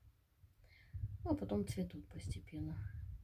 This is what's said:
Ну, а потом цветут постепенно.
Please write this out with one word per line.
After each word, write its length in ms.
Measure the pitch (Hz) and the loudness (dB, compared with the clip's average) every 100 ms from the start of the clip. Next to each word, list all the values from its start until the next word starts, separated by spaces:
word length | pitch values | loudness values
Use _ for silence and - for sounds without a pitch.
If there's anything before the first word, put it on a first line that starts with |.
| - - _ _ - - - - - - - - | -20 -20 _ _ -20 -20 -20 -20 -8 -4 -2 0
Ну, 60 | 359 | 4
а 40 | |
потом 320 | 294 - 208 196 | 4 6 4 4
цветут 400 | - 180 151 - | 2 2 -2 -10
постепенно. 680 | 165 - - - 156 156 165 - - - - | -6 -2 -2 -2 -2 -2 -2 -4 -4 -6 -8